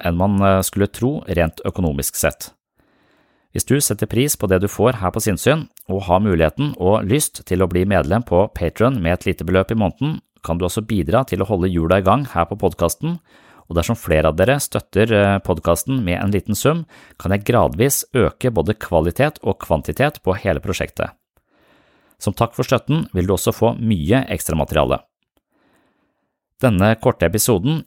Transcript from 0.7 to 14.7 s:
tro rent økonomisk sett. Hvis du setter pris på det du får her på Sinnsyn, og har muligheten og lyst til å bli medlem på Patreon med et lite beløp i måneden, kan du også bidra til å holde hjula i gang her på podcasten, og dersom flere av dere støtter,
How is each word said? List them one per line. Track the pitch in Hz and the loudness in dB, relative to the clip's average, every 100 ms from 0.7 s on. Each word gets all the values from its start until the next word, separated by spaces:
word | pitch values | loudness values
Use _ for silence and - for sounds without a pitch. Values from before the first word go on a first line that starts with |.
| 98 101 | -2 -2
tro | - 123 151 - | 0 -4 -4 -4
rent | 87 82 - - | 0 0 -2 -8
økonomisk | - 85 69 - - | -2 -2 -2 -6 -2
sett. | 76 - - _ _ _ _ _ _ _ _ _ _ | -4 -4 -12 _ _ _ _ _ _ _ _ _ _
Hvis | - - | -8 0
du | 135 | 0
setter | - 107 107 | 0 -2 -2
pris | 113 147 - | 0 -2 -2
på | 98 | 0
det | 92 | 2
du | 98 | 0
får | - 110 117 | 0 0 0
her | 92 | -4
på | 113 | -2
Sinnsyn, | 110 87 - 160 139 _ - | -2 0 2 0 -2 _ -8
og | 95 87 | -6 2
har | 92 | 2
muligheten | 104 85 80 - 147 - | 4 2 2 0 -4 -2
og | 90 107 | 0 2
lyst | 92 143 - - - | 2 0 -2 -8 -4
til | 90 | -2
å | 92 | 0
bli | 90 | 0
medlem | 98 92 71 107 | 2 2 2 -2
på | 127 87 104 - | 2 0 0 -2
Patreon | 85 - 117 131 | -6 0 0 2
med | 82 | 0
et | 90 - | 0 -2
lite | 85 80 | -4 0
beløp | 92 95 | 0 2
i | 113 | 0
måneden, | 95 - 143 160 - _ | 0 -2 -6 -6 -12 _
kan | - 85 | -6 -4
du | 90 | -2
også | - 110 | -4 -4
bidra | 101 76 110 135 | -2 0 0 0
til | 92 | -2
å | 95 | -2
holde | 101 92 | 0 0
hjula | 87 82 95 | 0 2 2
i | 95 | 4
gang | 120 139 | 2 0
her | 85 85 | -2 -2
på | 104 | -2
podcasten, | 92 - 85 - 156 170 - _ _ - _ | -2 0 -2 -2 -4 -6 -10 _ _ -20 _
og | 82 | -2
dersom | 82 113 | -2 -4
flere | - 78 78 | 0 2 2
av | 78 | 2
dere | 104 143 | 2 2
støtter, | - | -2